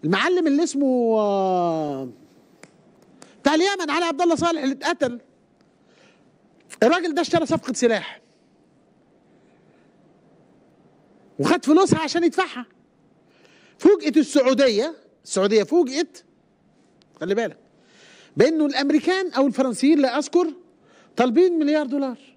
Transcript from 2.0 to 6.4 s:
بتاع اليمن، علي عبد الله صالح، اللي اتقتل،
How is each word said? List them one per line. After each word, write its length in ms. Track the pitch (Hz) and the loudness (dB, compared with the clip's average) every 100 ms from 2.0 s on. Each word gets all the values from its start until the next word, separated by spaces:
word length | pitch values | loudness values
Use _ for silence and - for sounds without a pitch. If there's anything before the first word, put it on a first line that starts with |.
| 131 117 - _ _ _ - _ _ _ _ _ - _ | -10 -14 -20 _ _ _ -20 _ _ _ _ _ -20 _
بتاع 140 | - 311 | 0 2
اليمن، 340 | 370 392 330 | 0 -2 -4
علي 160 | 294 339 | -4 -4
عبد 160 | 285 | -2
الله 140 | 349 320 | 0 0
صالح، 280 | 339 330 | -2 -2
اللي 120 | 269 269 | -4 -4
اتقتل، 440 | 294 339 269 240 _ _ _ _ _ _ _ _ _ _ _ _ | -6 -4 -4 -6 _ _ _ _ _ _ _ _ _ _ _ _